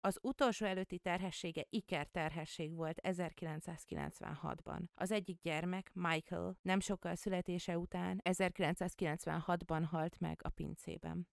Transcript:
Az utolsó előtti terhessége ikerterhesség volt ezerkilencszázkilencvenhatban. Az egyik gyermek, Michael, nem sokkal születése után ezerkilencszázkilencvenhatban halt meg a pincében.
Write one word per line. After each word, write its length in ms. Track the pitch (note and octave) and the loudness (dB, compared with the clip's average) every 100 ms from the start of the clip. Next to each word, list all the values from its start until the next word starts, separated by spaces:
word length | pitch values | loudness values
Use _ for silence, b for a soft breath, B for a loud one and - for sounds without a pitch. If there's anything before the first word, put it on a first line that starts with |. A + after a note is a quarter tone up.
Az 160 | G3 - | 0 0
utolsó 440 | B3 - C4 G#3 | -2 6 4 6
előtti 340 | G#3 F#3+ F#3 F3+ | 0 0 -2 -2
terhessége 640 | F#3 F3+ F#3 - F3 E3 - | 0 0 0 -4 -4 -4 -2
ikerterhesség 1040 | A3 - D#3+ D3 F3+ D#3 D#3+ D#3 - D#3 | -2 0 -2 0 0 0 -2 -6 -4 -4
volt 220 | E3 D#3+ E3 | -2 -2 0
ezerkilencszázkilencvenhatban. 1900 | - F3+ E3+ - D#3+ D#3 - D#3 - - C#3+ - - D3+ - - - - E3+ | 0 0 -2 -2 -4 -4 -6 -8 -6 -4 -4 -4 -6 -4 -4 -4 -6 -6 -6
Az 160 | - F#3 | -4 0
egyik 300 | G#3+ F#3+ E3+ | 0 -2 -4
gyermek, 500 | E3+ D3+ F3 F#3 - | -2 0 0 -4 -6
Michael, 640 | F#3 F3 E3 - E3+ F3+ F#3+ | -2 2 2 0 -2 -2 -2
nem 180 | F#3 G3 | 2 2
sokkal 360 | - F#3+ F3 | 4 -2 0
születése 600 | F3 G#3 F#3 F3+ F3+ - E3+ | -2 0 0 2 -2 0 0
után 420 | F3+ F3+ F3+ F#3 | 0 -2 0 0
ezerkilencszázkilencvenhatban 1600 | - F3+ F#3 - D#3+ F3 F3+ - E3+ D3+ - D#3+ D#3+ F3 F3 D#3+ | 2 4 4 4 2 4 -2 0 0 0 0 0 2 2 2 2
halt 340 | D#3+ D#3+ D#3+ - | 2 2 0 0
meg 200 | E3 D#3+ | -2 -2
a 60 | D#3 | -6
pincében. 760 | - D3+ D#3 - D#3+ D#3+ E3+ F3 | -4 -6 -6 -8 -6 -4 -4 -4